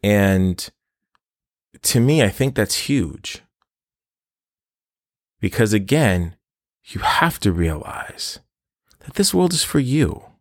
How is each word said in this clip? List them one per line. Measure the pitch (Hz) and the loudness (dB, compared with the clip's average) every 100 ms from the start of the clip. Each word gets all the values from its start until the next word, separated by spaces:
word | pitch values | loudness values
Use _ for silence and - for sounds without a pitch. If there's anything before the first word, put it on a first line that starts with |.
And | 101 104 98 95 92 87 - _ _ _ _ _ _ _ _ _ _ _ | 2 4 4 2 0 -2 -10 _ _ _ _ _ _ _ _ _ _ _
to | - 123 | -2 2
me, | 120 156 | 4 4
I | 107 | 2
think | - 131 135 | 2 -2 0
that's | 101 - - | -2 -2 -2
huge. | 143 85 - - - _ _ _ _ _ _ _ _ _ _ _ _ _ _ _ _ _ _ _ _ | -2 -2 -8 -14 -14 _ _ _ _ _ _ _ _ _ _ _ _ _ _ _ _ _ _ _ _
Because | 101 - 110 | -4 0 2
again, | 104 98 147 135 90 85 - _ _ _ _ - | 2 2 2 2 2 -2 -8 _ _ _ _ -14
you | 98 | -6
have | - - 165 - | -4 0 -2 0
to | 104 | 0
realize | 85 82 78 - - - - - - _ _ _ _ _ _ | 0 -2 -2 -10 -12 -14 -12 -14 -14 _ _ _ _ _ _
that | - | -12
this | - 196 | -2 0
world | 180 180 | 4 2
is | 170 | 0
for | - 151 | -2 -2
you. | 127 151 107 - - _ | 0 2 0 -2 -14 _